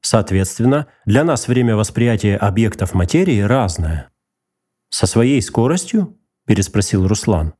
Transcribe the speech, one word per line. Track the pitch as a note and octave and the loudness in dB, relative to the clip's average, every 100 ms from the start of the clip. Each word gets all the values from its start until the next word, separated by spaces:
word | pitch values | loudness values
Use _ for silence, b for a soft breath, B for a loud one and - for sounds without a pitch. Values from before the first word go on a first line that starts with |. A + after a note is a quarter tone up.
Соответственно, | - A2+ G2 F#2+ F#2+ - A#2 C#3+ D3 b - | 0 -2 0 -2 -2 0 0 0 -2 b 0
для | A2 | 2
нас | E3 C3+ - | 2 0 0
время | B2+ A#2+ G#2+ | 0 2 0
восприятия | G#2 - A#2+ A2+ G#2+ G2 | 0 0 0 2 0 0
объектов | G2+ G2 A2+ - F#2 | 0 0 0 0 -4
материи | F#2 F2 D#3+ F#3 A2+ | 0 0 2 2 2
разное. | G2+ C3 G2+ E2+ D#2+ D#2+ - _ _ _ _ _ _ _ _ | 2 0 0 -2 -4 -4 -8 _ _ _ _ _ _ _ _
"Со | - - | -4 0
своей | A2+ A#2+ C#3 | 2 2 2
скоростью?" — | - - A#2+ F3+ - A3 F#3 - _ _ - | 0 0 0 0 -2 -2 -2 -8 _ _ -2
переспросил | G#2 G2 G#2+ F#2 G2 F#2 | 0 0 -2 0 0 0
Руслан. | - - F#2 D#2+ - | 0 0 0 -2 -8